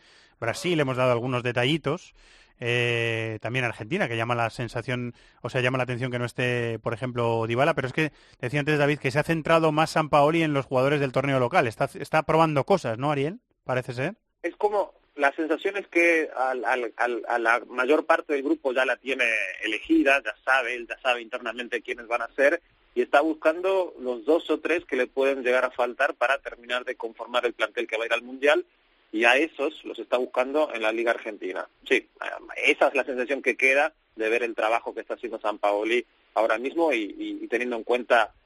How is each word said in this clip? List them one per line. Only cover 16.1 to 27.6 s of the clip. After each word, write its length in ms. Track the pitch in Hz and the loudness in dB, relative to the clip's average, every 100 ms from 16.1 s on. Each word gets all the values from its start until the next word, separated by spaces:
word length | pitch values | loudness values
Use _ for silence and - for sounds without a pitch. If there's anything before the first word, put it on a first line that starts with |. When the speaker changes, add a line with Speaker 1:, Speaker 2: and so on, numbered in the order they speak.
| 165 147 - | 4 0 -2
Speaker 2:
al, 280 | 131 127 | -2 -2
al, 300 | 110 127 117 - | -2 -2 -4 -2
al, 260 | 120 117 - | -2 -2 -2
a 100 | 120 | 0
la 220 | 113 117 104 | 2 2 0
mayor 380 | 123 127 156 - | -2 2 2 4
parte 280 | 165 - | 0 0
del 100 | 143 | -2
grupo 280 | 139 160 135 | 0 0 0
ya 140 | 123 131 | 0 0
la 120 | 120 | -2
tiene 280 | 127 131 120 110 95 90 | -4 0 2 2 -2 -4
elegida, 580 | 107 107 - 160 139 139 | -4 -4 2 4 4 2
ya 120 | 110 - - | 0 -6 0
sabe, 300 | 131 120 123 | 2 2 -4
él 120 | 113 | -8
ya 100 | 113 | -4
sabe 220 | 131 120 | -2 -2
internamente 600 | 113 123 120 117 117 117 | -4 -8 -8 -8 -6 -6
quiénes 260 | - 123 113 | -6 -10 -6
van 140 | 120 | -4
a 120 | 117 - | -4 2
ser, 260 | 139 170 _ _ _ - | 2 2 _ _ _ -4
y 60 | |
está 200 | 123 143 | 2 4
buscando 760 | 160 156 160 165 185 190 175 - | 2 2 0 0 0 0 -2 -6
los 240 | 127 123 | -8 -4
dos 260 | 113 165 - | 2 2 2
o 80 | 151 | -2
tres 260 | 156 151 - | 0 -2 -2
que 100 | 131 | -2
le 120 | 123 | -2
pueden 360 | 135 135 135 | 0 0 0
llegar 220 | 123 127 127 | 2 2 2
a 60 | |
faltar 420 | - 123 113 143 | 0 -2 0 -2
para 240 | - 120 139 | 0 0 0
terminar 480 | 120 117 120 123 123 | -4 -14 -6 -6 -4
de 100 | 120 | -8
conformar 480 | 117 113 117 123 123 | -10 -12 -4 0 0
el 80 | |
plantel 340 | - | -2